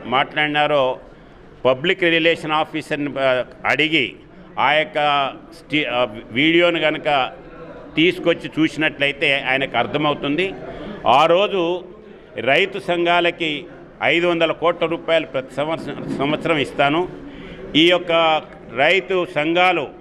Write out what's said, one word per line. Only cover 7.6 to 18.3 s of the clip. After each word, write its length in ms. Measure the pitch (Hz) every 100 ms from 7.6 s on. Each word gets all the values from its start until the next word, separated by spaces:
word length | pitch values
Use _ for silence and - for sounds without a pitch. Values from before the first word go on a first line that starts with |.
| - - - -
తీసుకొచ్చి 540 | 170 165 160 165 151 147
చూసినట్లయితే 840 | 156 143 160 - 143 143 151 139 127
ఆయనకు 260 | 135 135 120
అర్థమవుతుంది. 760 | 120 147 151 - 139 151 190 - - - - - -
ఆ 200 | 131 160
రోజు 580 | 175 208 190 170 180 180 - - - - 110
రైతు 420 | 113 151 190 196
సంఘాలకి 880 | 185 175 170 175 170 170 160 147 - - - -
ఐదు 240 | 120 165 175
వందల 260 | 165 160
కోట్ల 340 | - 165 170 160
రూపాయలు 400 | 165 165 165 147
ప్రతి 280 | 135 131
సంవత్సరం, 600 | - 151 156 131 - - -
సంవత్సరం 380 | 143 151 160 156
ఇస్తాను, 520 | - - 143 160 180 - - - - - - 147
ఈ 140 | 170
యొక్క 520 | 175 175 165 160